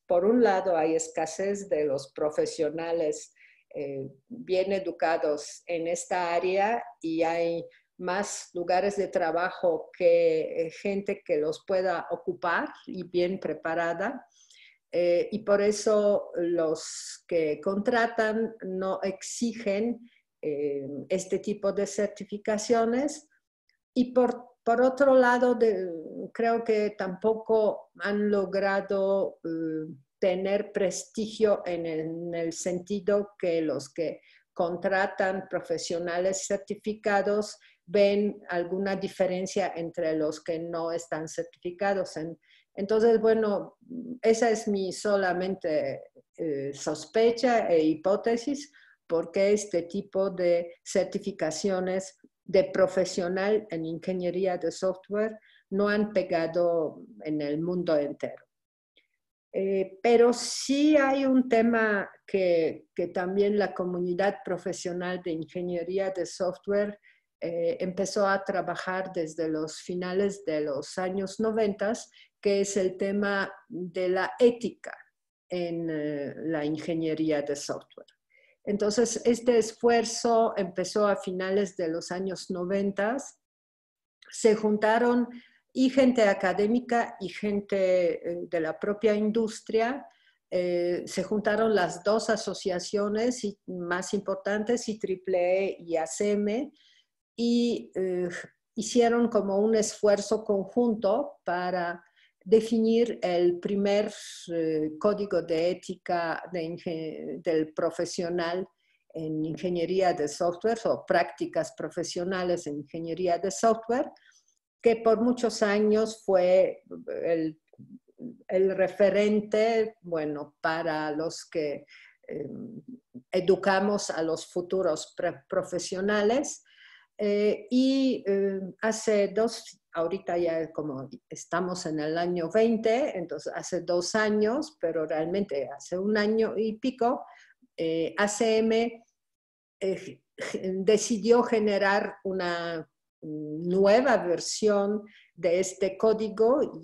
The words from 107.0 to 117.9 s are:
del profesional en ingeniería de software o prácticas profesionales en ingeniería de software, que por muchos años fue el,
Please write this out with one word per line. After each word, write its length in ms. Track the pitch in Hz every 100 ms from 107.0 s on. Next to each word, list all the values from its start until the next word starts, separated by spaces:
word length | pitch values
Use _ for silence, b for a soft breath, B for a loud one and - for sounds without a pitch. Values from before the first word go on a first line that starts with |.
| 160 147 156 160
del 320 | 170 160 156
profesional 920 | - 170 165 170 - 170 175 170 180 190 _ _ _ _
en 300 | 160 156 156
ingeniería 680 | 156 156 185 175 165 190 185
de 140 | 156 147
software 540 | - 175 175 220 226 175
o 180 | 123 -
prácticas 640 | 175 - - 165 165 156 -
profesionales 920 | 156 175 160 180 175 185 180 175 151
en 120 | 147
ingeniería 600 | 147 165 165 165 180 170
de 140 | 190
software, 580 | - 170 220 - 247 302 - b b b b _ _
que 140 | 233
por 260 | 226 226 220
muchos 400 | 240 247 226 220
años 580 | 208 208 214 214 220 -
fue 600 | - 190 180 185 180 - - 85 - -
el, 360 | - 165 160 156 _ - 139